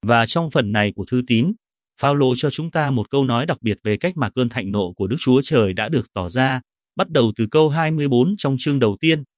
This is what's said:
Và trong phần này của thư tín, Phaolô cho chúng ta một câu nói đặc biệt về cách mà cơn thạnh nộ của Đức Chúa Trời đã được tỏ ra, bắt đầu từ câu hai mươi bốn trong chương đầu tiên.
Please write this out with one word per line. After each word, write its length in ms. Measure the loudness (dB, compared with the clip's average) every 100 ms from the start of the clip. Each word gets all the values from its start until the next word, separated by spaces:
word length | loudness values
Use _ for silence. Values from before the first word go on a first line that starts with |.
| 4
Và 200 | 2 2
trong 240 | -2 -2
phần 220 | -2 0
này 200 | 0 -2 -4
của 80 |
thư 180 | -4 -4 0
tín, 260 | 2 2 -2 _ _ _ _
Phaolô 340 | 0 2 2 2
cho 140 | -2
chúng 200 | -4 -6
ta 200 | -2 -2
một 200 | -2 -2
câu 140 | 0
nói 220 | 0 0 -2
đặc 160 | -4
biệt 160 | -4 -4
về 140 | -2 -2
cách 200 | -2 -4
mà 140 | -4
cơn 180 | -2 -2
thạnh 240 | -2 -4
nộ 200 | -4 -4
của 140 | -4 -4
Đức 100 | -2
Chúa 220 | 2 2
Trời 300 | 4 2 2
đã 160 | -2 -2
được 240 | -2 -4
tỏ 160 | -8 -6
ra, 320 | -2 0 -2 _ _ _ -6
bắt 140 | 0
đầu 220 | 2 2 0
từ 100 | 0
câu 180 | 2 2
hai 220 | 2 -2
mươi 180 | -2 2
bốn 260 | 2 2 0
trong 200 | -2 -2
chương 200 | 0 2
đầu 180 | 0 2
tiên. 220 | 0 0 -4